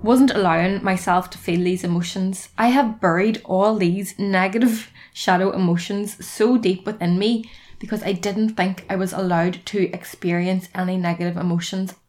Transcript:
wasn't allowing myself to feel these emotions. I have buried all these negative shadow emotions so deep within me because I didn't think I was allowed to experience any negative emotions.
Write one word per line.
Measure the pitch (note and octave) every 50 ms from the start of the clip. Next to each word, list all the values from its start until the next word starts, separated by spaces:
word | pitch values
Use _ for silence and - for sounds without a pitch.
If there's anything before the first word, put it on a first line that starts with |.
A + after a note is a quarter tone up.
| -
wasn't | G#3 A#3+ B3+ C4+ C4 A3+
allowing | G#3+ G3 F3+ D#3+ E3 F3 F#3 G3 G3+ -
myself | G3+ F#3 F#3 - - F3 F3+ F#3 -
to | - -
feel | - - E3+ F3 F3+
these | F3+ F#3 F3+ -
emotions. | F#3 F3 E3+ E3+ E3+ - F#3+ F#3 F#3+ F#3+ - - - _ -
I | A3 A#3+
have | B3 C#4 C#4+ A3+ A3 -
buried | - F3+ E3 F3 F#3+ A3 A3 - -
all | - G3 F#3 G3 G#3+ A3
these | G#3 F#3+ F3 F3 G3 G3+ F3+ - -
negative | G3+ G3+ G3 F#3 F#3 G3 F#3+ A#3 A#3+ B3 A3 A3 - - - - - - _
shadow | - - - F#3 F3+ F#3+ F#3+ -
emotions | - F#3+ F3 E3+ E3+ F3 - G3+ G3+ G#3 G3+ - - -
so | - - - A3 A#3 B3+ A#3+
deep | G#3+ F#3+ F#3+ F#3 -
within | - G#3+ - - F3 F3 F3+
me | G3+ A3 A#3+ A3 A3+ - - - - - - -
because | - G#3+ A3 G#3 -
I | F#3 G3
didn't | F3 - G#3 G3 G#3 A3 A3
think | A3 - F3+ F#3+ F#3 - - -
I | G3
was | F#3 F#3+ F#3 -
allowed | - G3 F3+ F3 E3+ E3+ F3+ F3+ F3 -
to | - - G#3 F#3 F3+ -
experience | F3+ - - - - - F3+ F3 F3 F3 F#3 F#3 F#3 F#3 - _
any | F#3 F#3 F#3 F#3 F#3
negative | F3+ E3+ E3+ E3+ F3 F3 F3 F3
emotions. | F3+ F3+ E3+ E3+ E3+ - - F#3+ F#3+ F#3 - _ _